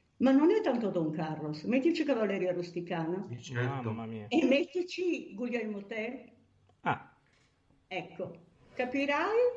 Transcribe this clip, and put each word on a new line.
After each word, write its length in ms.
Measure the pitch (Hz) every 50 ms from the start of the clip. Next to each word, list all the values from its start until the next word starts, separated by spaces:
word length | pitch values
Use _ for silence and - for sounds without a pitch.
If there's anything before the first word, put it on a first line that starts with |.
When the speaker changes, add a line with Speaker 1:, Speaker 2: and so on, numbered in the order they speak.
| _ _ _ -
Speaker 1:
Ma 140 | 214 262
non 200 | 269 269 302 339
è 100 | 427 440
tanto 280 | 427 349 247 233 226 196
Don 220 | 175 180 160 156
Carlos, 520 | 151 160 160 156 156 156 147 151 151 156 -
mettici 420 | 196 233 269 262 339 330 320 311
Cavalleria 480 | 294 269 226 220 196 196 190 185 180 175
Rusticana. 720 | 180 175 175 - 180 170 - 185 165 160 160 175 196 202 -
Speaker 2:
Sì, 120 | 120 123
certo. 480 | - - 131 120 123 127 139 135 123 113
Speaker 3:
Mamma 140 | 110 113 113
mia. 200 | 113 113 110 104 -
Speaker 1:
E 160 | - 311 294
mettici 880 | 254 269 - - - - 359 349 - - - 370 349 302 254 - - 202
Guglielmo 520 | 196 247 240 240 233 214 214 208 202 202
Tell. 380 | - 226 220 214 233 254 - - - - _ _ _ _ _ _ _ _ _
Speaker 3:
Ah. 300 | - - 131 - - - _ _ _ _ _ _ _ _ _ _ _ _ _ _ _ -
Speaker 1:
Ecco, 440 | 185 180 160 - - - 185 - - - - _ _ _ _ - -
capirai 600 | - 254 247 - 277 277 277 285 294 330 392 427 466 494 494 494